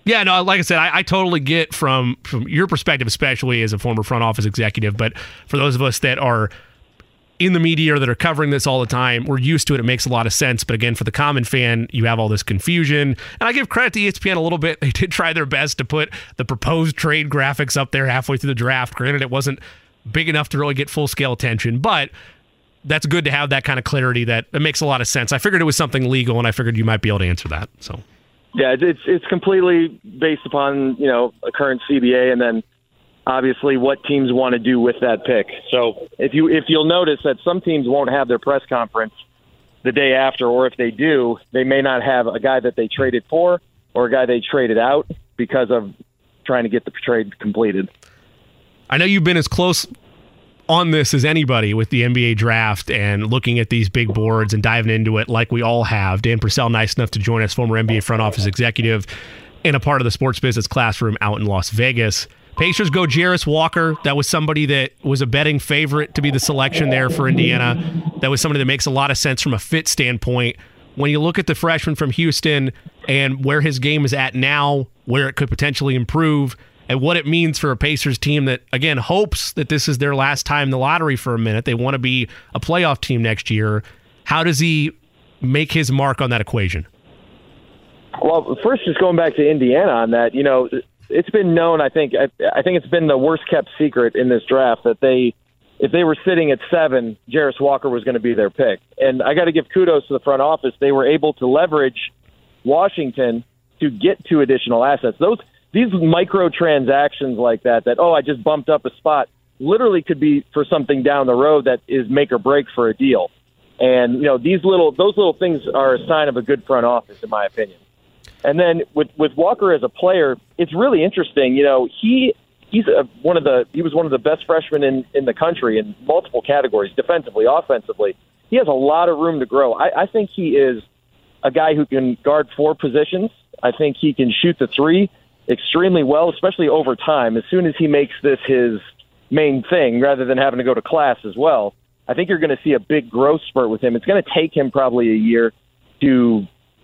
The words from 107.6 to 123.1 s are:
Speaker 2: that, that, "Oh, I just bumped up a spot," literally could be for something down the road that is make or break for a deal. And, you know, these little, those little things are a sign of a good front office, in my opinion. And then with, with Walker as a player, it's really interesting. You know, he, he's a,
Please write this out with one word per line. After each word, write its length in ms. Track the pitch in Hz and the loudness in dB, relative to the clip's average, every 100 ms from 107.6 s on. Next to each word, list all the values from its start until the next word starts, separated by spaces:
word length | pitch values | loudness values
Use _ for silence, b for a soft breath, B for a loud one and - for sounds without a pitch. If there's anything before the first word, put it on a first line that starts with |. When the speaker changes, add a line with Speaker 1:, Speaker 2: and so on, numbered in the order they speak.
Speaker 2:
that, 220 | 123 117 120 | 2 0 2
that, 140 | 120 | 2
"Oh, 140 | 170 | 2
I 80 | 160 | 2
just 220 | 139 139 | 0 -2
bumped 240 | 110 151 135 | -2 -2 0
up 160 | 151 127 | -2 -2
a 40 | - | -6
spot," 340 | 160 151 123 _ _ - | -2 0 -2 _ _ -8
literally 420 | 135 214 240 185 | -2 2 2 0
could 180 | 151 151 | -2 0
be 260 | 151 143 - | 2 0 0
for 120 | - 143 | -4 -2
something 380 | 160 131 139 | -2 0 0
down 240 | 127 143 135 | 2 2 2
the 80 | 123 | 4
road 300 | 143 151 120 | 4 4 2
that 160 | - - | -2 -2
is 220 | 135 113 | -4 0
make 220 | 131 143 | 0 0
or 80 | 123 | 0
break 280 | 101 143 143 | 2 2 0
for 140 | - 117 | 0 0
a 60 | 110 | 2
deal. 340 | 135 117 87 _ _ _ _ - | 2 2 0 _ _ _ _ 0
And, 360 | 127 127 123 127 | 2 4 2 2
you 80 | |
know, 140 | 147 131 | 0 0
these 260 | 127 190 | 2 0
little, 280 | 170 190 160 | 2 4 2
those 240 | 135 190 202 | 2 0 2
little 160 | 190 | 0
things 280 | 156 185 156 - | 0 -2 -2 -2
are 220 | - 135 127 | 0 2 2
a 120 | - | 0
sign 220 | 160 147 | 0 0
of 80 | 127 | -2
a 40 | |
good 240 | 110 139 - | -2 -4 0
front 200 | 131 120 | 0 2
office, 360 | 120 - 101 | 0 -4 -14
in 80 | 110 | -6
my 160 | 107 101 | -4 -4
opinion. 320 | - 107 90 _ _ _ _ - _ | -4 -8 -8 _ _ _ _ -20 _
And 160 | - 147 | -2 2
then 240 | 175 170 147 | 2 2 -2
with, 160 | 147 151 - | -2 -2 0
with 140 | 151 127 | -2 0
Walker 380 | 170 220 196 | 0 2 2
as 100 | 160 | 2
a 60 | 120 | -2
player, 480 | - 180 185 147 127 _ - | -2 2 2 2 -2 _ -6
it's 160 | 170 | -4
really 300 | 160 254 202 | 0 2 4
interesting. 520 | 165 196 160 - 131 131 | 2 0 -2 2 2 4
You 80 | |
know, 260 | 143 135 123 - | 4 4 0 -2
he, 320 | 214 254 254 - _ _ - | 2 2 2 -2 _ _ -4
he's 180 | 208 226 | 0 2
a, 160 | - 127 | 2 0